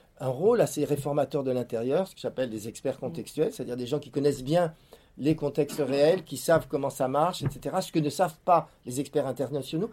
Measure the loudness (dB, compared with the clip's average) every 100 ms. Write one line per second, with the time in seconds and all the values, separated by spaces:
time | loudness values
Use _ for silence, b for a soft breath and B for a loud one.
0 | b -8 -6 0 4 4 4 2 -2 0
1 | -2 0 0 0 0 -2 -2 -4 0 0
2 | -2 -6 -8 -4 -4 -4 -10 -8 -6 -6
3 | -6 -8 -8 -2 -2 -2 -8 -6 -4 -4
4 | -4 0 2 0 2 2 2 -2 B B
5 | B -4 0 0 0 0 0 0 0 4
6 | 4 4 0 -6 2 2 2 -4 -2 -2
7 | 0 2 2 0 -4 -6 -6 -4 -2 0
8 | 0 2 0 0 4 4 4 B -10 -6
9 | -2 -2 -2 -2 -4 -4 -4 -4 -4